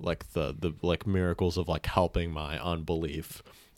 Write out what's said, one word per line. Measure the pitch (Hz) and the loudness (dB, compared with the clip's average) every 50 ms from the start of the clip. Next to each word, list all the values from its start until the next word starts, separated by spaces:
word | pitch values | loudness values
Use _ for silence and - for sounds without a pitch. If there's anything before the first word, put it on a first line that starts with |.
like, | 82 87 82 - - - - | -4 -2 -2 -2 -4 -4 -2
the, | 85 78 67 71 76 | 0 0 0 -2 -2
the, | 82 87 76 - - | -2 -2 -2 0 0
like, | 87 85 - - | 0 0 2 2
miracles | 104 95 92 90 87 85 - 95 90 82 92 | 2 2 2 4 2 2 2 2 2 2 2
of, | 82 82 | 0 0
like, | 82 76 - | 0 0 -2
helping | - - 95 90 85 - 90 85 85 80 | 0 2 4 4 4 2 0 0 0 -2
my | 78 76 73 78 - | -4 -4 -4 -4 -4
unbelief. | - 87 85 82 80 82 85 80 82 76 73 80 78 - - - - - - - - - _ | -2 -2 -2 0 0 0 0 0 0 -2 -2 -4 -6 -8 -10 -16 -16 -20 -20 -20 -20 -20 _